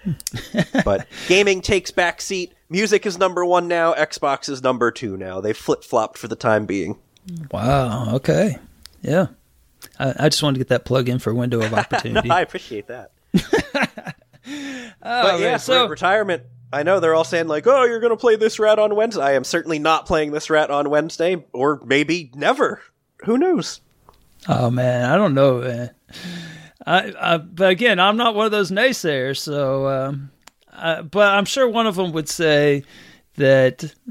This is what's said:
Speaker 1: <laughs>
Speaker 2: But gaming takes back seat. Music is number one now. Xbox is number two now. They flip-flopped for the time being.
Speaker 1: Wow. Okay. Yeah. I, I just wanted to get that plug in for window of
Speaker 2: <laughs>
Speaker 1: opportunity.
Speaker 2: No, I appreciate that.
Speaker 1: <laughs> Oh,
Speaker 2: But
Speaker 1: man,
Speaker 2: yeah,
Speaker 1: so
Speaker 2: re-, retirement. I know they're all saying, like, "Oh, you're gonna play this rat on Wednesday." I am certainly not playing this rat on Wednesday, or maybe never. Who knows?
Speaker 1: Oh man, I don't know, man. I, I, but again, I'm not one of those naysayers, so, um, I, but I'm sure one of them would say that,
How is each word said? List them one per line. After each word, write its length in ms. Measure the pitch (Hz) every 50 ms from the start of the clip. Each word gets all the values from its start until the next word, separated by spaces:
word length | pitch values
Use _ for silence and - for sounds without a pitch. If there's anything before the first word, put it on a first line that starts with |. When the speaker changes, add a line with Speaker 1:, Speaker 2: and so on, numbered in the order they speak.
| -
Speaker 1:
<laughs> 800 | 202 147 - - - - 117 - - - 214 170 - - 262 -
Speaker 2:
But 220 | 107 98 98 - _ - - -
gaming 360 | - 180 196 208 202 190 185 -
takes 280 | - 208 185 - -
back 300 | - 190 175 170 - -
seat. 320 | - - 196 185 175 - _ _ _ -
Music 380 | 160 190 220 190 208 185 -
is 100 | 208 175 175
number 280 | 196 185 180 180 180
one 200 | 175 180 175 175
now. 280 | 175 175 170 165 165 165
Xbox 560 | 139 156 - - - - 143 135 - - -
is 120 | 139 131 127
number 280 | 131 127 117 120 117
two 260 | 110 - 123 107 95
now. 240 | 95 92 95 92 95
They 140 | 95 104 110
flip-flopped 640 | - - - 143 - - - - 117 107 - - -
for 100 | - 110
the 80 | 113
time 300 | - - 120 110 107 107
being. 320 | 92 95 98 82 87 107 - _ _ _ _ _ 185 175 165 156 139
Speaker 1:
Wow. 640 | - - 107 127 139 139 131 120 107 123 120 110 117
Okay. 420 | 139 - - 151 156 196 214 139 - - - _ _ _ - _ _
Yeah. 280 | - - 147 180 180 - - _ _ _ _ _ _ _ _ _ - - _ -
I, 160 | 131 135 120 -
I 100 | 143 156
just 140 | - - 151
wanted 120 | 147 135
to 60 | 131
get 80 | 127 -
that 160 | 123 117 -
plug 240 | - 127 131 123 123
in 100 | 123 123
for 140 | - - 110
window 300 | 123 120 123 120 113 110
of 100 | 110 113
Speaker 2:
<laughs> 0 |
Speaker 1:
opportunity. 540 | 110 - - - 208 - 113 - 220 - 120
Speaker 2:
No, 60 | 165
I 60 | 180 165
appreciate 460 | - - 185 - - 120 104 - -
that. 220 | 120 123 104 - _ _ _ _ -
Speaker 1:
<laughs> 840 | 185 - - - 440 - - - 294 247 - - - - 196 - _ _ _ _ _ _ 247 285 294 277 277 269 254 240 226 - _ -
Oh, 180 | - 240 247 233
Speaker 2:
But 100 | 196 180
Speaker 1:
man, 60 | 170
Speaker 2:
yeah, 160 | 196 - 247
Speaker 1:
so 280 | 214 - - 262 254 247
Speaker 2:
re-, 60 | 190
retirement. 520 | 151 - 175 175 196 220 208 196 175 165 - - - - - - -
I 100 | 143 147
know 160 | 175 196 190
they're 160 | 165 160 160
all 80 | 160 165
saying, 220 | - 185 165 165 160
like, 180 | 151 151 151
"Oh, 180 | 233 277 269 254
you're 160 | 240 233 226
gonna 160 | 226 233 226
play 180 | 220 - 240 220
this 220 | 214 220 220 - -
rat 200 | 214 214 214 214
on 180 | 214 214 208
Wednesday." 260 | 208 220 240 208 170 139
I 100 | 139 139
am 120 | 131 131
certainly 340 | - - 170 156 156 165 151
not 260 | 147 160 160 151 -
playing 260 | - 180 156 151 147 147
this 180 | 151 - -
rat 180 | 156 151 156 -
on 200 | 143 143 143 143
Wednesday, 540 | 147 151 156 165 - - 165 175 185 170 143 _ -
or 280 | 123 131 147 151 131 -
maybe 460 | 117 131 143 147 139 170 175 156 123 127
never. 460 | 143 147 190 262 294 247 143 - - - _ _ _ _ _ _ _ -
Who 140 | 196 226 254
knows? 420 | 320 370 349 226 - - - - _ _ _ _ _ _ _ _ _ _ _ _ - -
Speaker 1:
Oh 200 | - 123 123 120
man, 380 | 123 127 127 127 123 123 123 123
I 60 | 151
don't 180 | 190 214 180 139
know, 240 | 135 139 139 127 123
man. 300 | 123 127 120 120 123 120 _ _ _ _ - - - 180 175 175 170 165 160 160 160 - _ _ -
I, 260 | 143 165 190 208 208 190 -
I, 160 | - 170 170 165
but 320 | - 175 - 165 190 185
again, 300 | 190 165 240 240 202 175
I'm 160 | 185 202 214
not 180 | 226 240 233 214
one 120 | 202 220
of 60 | 220 208
those 180 | 208 202 170 190
naysayers, 640 | 202 240 269 247 - - 165 147 135 127 135 135 -
so, 480 | - 156 147 143 139 135 135 135 135 135
um, 420 | 135 131 131 139 143 139 139 135 _ _ _ - _ _ _ _ -
I, 300 | - - 165 165 - 170
but 300 | 147 - 202 208 202 196
I'm 100 | 202 196
sure 240 | - - 277 262 240
one 180 | 208 226 226
of 80 | 220 175
them 140 | 180 190 175 156
would 160 | 160 156 -
say 540 | - - 165 156 151 147 147 147 143 143 139 _ - - - - - _ _ _ _
that, 580 | - 143 135 135 135 131 127 127 - - 151 - _ _ 247